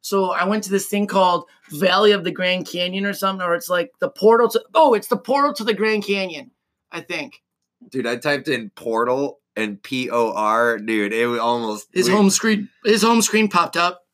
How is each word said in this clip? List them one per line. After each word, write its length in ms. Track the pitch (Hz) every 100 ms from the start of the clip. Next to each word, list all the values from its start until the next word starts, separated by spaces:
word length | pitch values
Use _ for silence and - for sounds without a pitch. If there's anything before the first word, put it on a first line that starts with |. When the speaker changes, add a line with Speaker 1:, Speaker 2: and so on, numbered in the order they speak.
| -
Speaker 1:
So 240 | 202 185
I 140 | 170
went 200 | 180 214 202
to 40 |
this 160 | 196 190
thing 220 | 202 202
called 380 | 190 185 175 - _ _
Valley 400 | 147 180 185 214
of 120 | 202
the 60 | 180
Grand 360 | 180 180 185 160
Canyon 380 | 175 180 190 202
or 60 |
something, 300 | 196 190 190
or 120 | 180 170
it's 140 | 196
like 200 | 175 170 _
the 80 | 180
portal 360 | - 208 233 233
to, 140 | - - -
oh, 180 | 311
it's 140 | 220 -
the 100 | 233
portal 340 | - 277 285
to 100 | 285
the 100 | 220
Grand 300 | 202 214 214
Canyon, 480 | 196 196 190 156 123 _ _ _ _
I 100 | 170
think. 400 | 160 170 139 - _ _ _ _ -
Speaker 2:
Dude, 160 | 131 117
I 120 | 120
typed 300 | 147 143 143
in 220 | 127 107 -
portal 640 | - 113 120 127 139 - _ -
and 260 | 110 101
P 300 | - 131 123
O 200 | 117 113
R. 460 | 104 107 110 120 113
Dude, 340 | 107 110 101
it 140 | 113 120
was 140 | 120
almost 480 | 117 120 113 107 -
Speaker 1:
His 160 | - 180
Speaker 2:
we 60 |
Speaker 1:
home 160 | 202 196
screen, 400 | 190 226 214 208 _
his 180 | - 214
home 220 | 220 233
screen 240 | 214 214 214
popped 280 | 180 170 170
up. 280 | 175 185 _